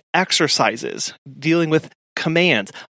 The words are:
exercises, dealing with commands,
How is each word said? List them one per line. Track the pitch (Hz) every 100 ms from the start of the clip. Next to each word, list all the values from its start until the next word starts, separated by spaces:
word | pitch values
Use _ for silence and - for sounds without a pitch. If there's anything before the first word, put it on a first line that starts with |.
| _
exercises, | 170 185 - 151 - 113 113 67 - - - 143 135
dealing | 147 170 160
with | 156 - _ _
commands, | - 170 165 180 117 98 - -